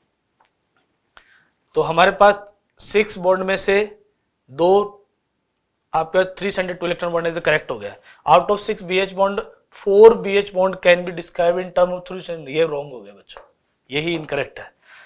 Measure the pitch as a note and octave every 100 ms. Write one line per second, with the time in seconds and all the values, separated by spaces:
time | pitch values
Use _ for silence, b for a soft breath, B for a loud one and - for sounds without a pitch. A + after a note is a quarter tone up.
0 | _ _ _ _ _ _ _ _ _ _
1 | _ _ b b b _ _ D#3 D3 E3
2 | F#3 G3 G3+ G3+ - _ _ - - G3+
3 | G#3 F#3+ F3+ F#3 F#3 F#3+ - G3 G#3 -
4 | _ _ _ _ _ C3 F3 G3 G#3 -
5 | _ _ _ _ _ _ _ _ _ E3
6 | D#3+ F#3 F#3 - G3+ G3 F#3 F3 F3 F3
7 | F3 E3+ E3+ E3 E3 D3+ - A#2 G2+ -
8 | b b - E3+ F3 G3+ G#3+ G#3 F3+ F#3
9 | F#3+ F#3 G3 G3+ A3+ - _ - G#3 G3
10 | A3+ G#3 F#3 G3 G3 F3+ F#3+ F#3 F3+ F3
11 | F3 E3+ E3+ - E3+ F3 F#3 F3 F3+ F3+
12 | F3+ F#3 E3+ E3 C#3+ D#3 D#3+ D3 D3 B2
13 | G2+ G2+ _ - - _ _ _ _ C#3
14 | E3 E3+ D3 C#3+ B2+ - - _ B B